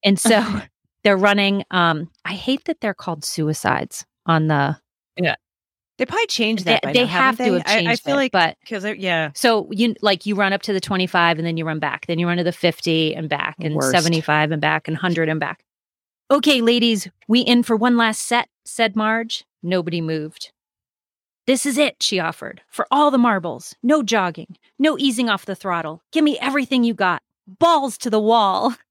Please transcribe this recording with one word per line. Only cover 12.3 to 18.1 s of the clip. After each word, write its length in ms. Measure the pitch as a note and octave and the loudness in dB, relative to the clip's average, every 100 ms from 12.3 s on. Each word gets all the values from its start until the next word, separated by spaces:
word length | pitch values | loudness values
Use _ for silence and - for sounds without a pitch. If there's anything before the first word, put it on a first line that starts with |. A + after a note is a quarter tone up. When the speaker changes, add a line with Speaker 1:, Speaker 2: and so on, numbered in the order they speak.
| F3 | 0
Speaker 1:
to 80 | |
the 80 | E3+ | -2
fifty 640 | E3+ F3 D#3+ - D#3+ D#3 - | 0 -2 -2 -2 0 0 -2
and 120 | D#3 | -6
back 280 | D3 D3+ D#3 | -4 -6 -6
and 140 | E3 | -4
Speaker 2:
Worst. 160 | D3+ C3+ | -2 2
Speaker 1:
seventy-five 600 | F3+ E3 E3 D#3 D3+ D3+ | 2 2 0 0 0 0
and 80 | D#3 | 0
back 260 | D3+ D#3 - | 0 -2 -4
and 100 | D#3+ | -4
hundred 320 | F#3 E3 D#3+ | -2 0 -2
and 120 | D#3+ | -2
back. 240 | D3 - _ _ _ _ _ _ _ | -6 -10 _ _ _ _ _ _ _
"Okay, 300 | C#4 D4 C4+ | 2 4 2
ladies, 480 | A3+ A#3+ A#3 G#3+ F#3 _ - | 4 2 2 0 -4 _ 0
we 120 | A#3 | 2
in 220 | B3 A#3+ | 4 2
for 120 | A#3+ A3+ | 2 0
one 200 | B3 A#3+ | 2 2
last 260 | A3+ | 0